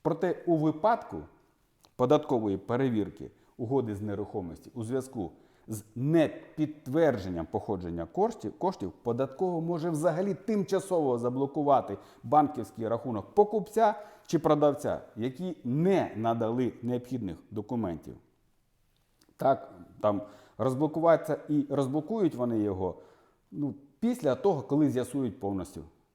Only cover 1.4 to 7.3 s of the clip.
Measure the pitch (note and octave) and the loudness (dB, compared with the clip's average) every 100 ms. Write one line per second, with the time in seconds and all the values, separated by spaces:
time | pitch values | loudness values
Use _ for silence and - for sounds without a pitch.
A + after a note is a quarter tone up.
1.4 | _ _ _ _ _ - B2+ D3 - C3 | _ _ _ _ _ 0 4 4 4 0
2.4 | G#2+ F#2+ - A#2+ C3+ A2 F#2 - C2 _ | 0 -2 -2 0 2 0 -2 -6 -16 _
3.4 | _ - A2+ C3+ A2 G2 G#2 G2+ G2+ A2 | _ -10 -2 0 0 -4 -6 -6 -6 -6
4.4 | F2 D#2 - B2 A2 C3 B2+ A#2 F2 - | -8 -12 -14 -10 -6 -6 -6 -8 -8 -10
5.4 | _ _ - G#2+ - A#2+ C3+ E3 D3 - | _ _ -12 -12 -10 -4 2 4 4 0
6.4 | - - D3+ - - D3 D#3+ A2+ F#2 | -14 -4 -4 -6 -4 2 4 2 -4